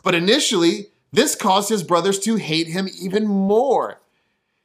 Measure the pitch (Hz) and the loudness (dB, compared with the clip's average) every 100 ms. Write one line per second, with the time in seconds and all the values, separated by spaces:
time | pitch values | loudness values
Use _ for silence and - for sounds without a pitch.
0 | 190 170 185 277 - 185 165 202 - _ | -2 0 2 2 2 2 2 0 -8 _
1 | _ 165 302 - 202 190 202 214 156 175 | _ 0 0 0 0 2 0 -4 0 0
2 | 190 196 226 214 147 160 165 180 190 - | 0 -2 -2 -2 -2 -2 -2 -6 -8 -8
3 | 185 208 214 196 196 214 269 180 110 - | -6 -4 -2 0 2 2 2 0 -2 -10
4 | _ _ _ _ _ _ | _ _ _ _ _ _